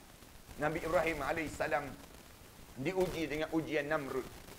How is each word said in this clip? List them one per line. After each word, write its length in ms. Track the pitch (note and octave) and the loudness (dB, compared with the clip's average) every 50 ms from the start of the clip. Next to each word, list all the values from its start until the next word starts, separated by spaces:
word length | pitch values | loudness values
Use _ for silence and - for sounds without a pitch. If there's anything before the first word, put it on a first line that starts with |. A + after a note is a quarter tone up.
| - - - - - - - - - - - - D3 | -16 -18 -20 -18 -18 -18 -18 -18 -16 -12 -4 2 2
Nabi 160 | D#3 D#3+ E3+ | 2 2 2
Ibrahim 400 | D#3+ D#3+ E3 F3 D#3 E3 D#3+ D3 C3+ | 0 4 4 6 6 4 2 2 2
alaihissalam 640 | C#3 D#3+ E3 D#3 C#3+ - - C#3+ D#3 D#3 D3 C#3+ C3+ A#2+ - - - - - - - - - - - - - - - - - | 0 2 2 0 -2 0 0 2 4 4 2 2 0 -8 -10 -12 -16 -16 -16 -16 -18 -18 -18 -18 -20 -18 -18 -16 -14 -8 -2
diuji 480 | C3 E3 F#3+ F#3 F3+ E3+ - D#3+ D#3+ | -2 0 4 4 4 4 2 0 -2
dengan 240 | C#3 C#3+ D3+ D#3 - | 0 0 0 0 2
ujian 400 | D#3 D#3+ D3 B2+ D3 D3+ C#3+ D3 | 2 0 2 2 2 2 2 4
Namrud. 360 | D#3 D3+ C#3 C3 B2+ C3 A2+ - - - - - - | 2 2 2 0 -2 -2 -2 -4 -10 -12 -14 -14 -14